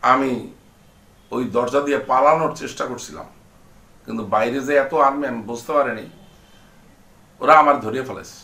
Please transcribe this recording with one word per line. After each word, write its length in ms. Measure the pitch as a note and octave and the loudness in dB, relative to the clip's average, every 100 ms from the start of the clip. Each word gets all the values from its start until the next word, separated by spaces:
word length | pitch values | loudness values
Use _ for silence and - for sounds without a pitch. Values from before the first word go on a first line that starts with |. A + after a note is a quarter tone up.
আমি 300 | B2 C3 C3+ A#2+ - - - _ _ _ _ _ _ | 4 2 2 -4 -8 -18 -20 _ _ _ _ _ _
ওই 120 | A#2+ | -6
দরজা 380 | A#2+ A2+ B2 C#3 | -2 -2 0 0
দিয়ে 180 | C#3+ C3+ | 0 -2
পালানোর 560 | - B2+ C#3+ D#3+ D#3 - | 2 4 4 4 0 -6
চেষ্টা 300 | C#3 - D3 | -12 -8 -8
করছিলাম, 400 | B2 - - - - _ _ - - _ - - | -8 -12 -16 -18 -20 _ _ -20 -20 _ -20 -10
কিন্তু 180 | A2+ G2+ | -8 -2
বাইরে 340 | G#2+ A#2 C3+ | 0 0 -2
যে 140 | C3 C#3+ | 0 0
এত 180 | C3+ | 2
army 340 | D#3+ C#3 C#3 C#3 | 2 2 2 -6
আমি 140 | A#2 | -6
বুঝতে 320 | A2 A#2 - | -8 -12 -2
পারিনি। 360 | D3+ C3+ A2 - - - - _ - - - _ _ _ _ _ _ | 0 0 -4 -12 -20 -20 -20 _ -20 -20 -20 _ _ _ _ _ _
ওরা 140 | B2+ D#3 | 6 6
আমার 200 | D3 C#3 | 6 2
ধরিয়ে 220 | G#2+ B2+ | 0 -6
ফেলেছে। 320 | B2+ F#2+ D#2+ - | -8 -12 -14 -20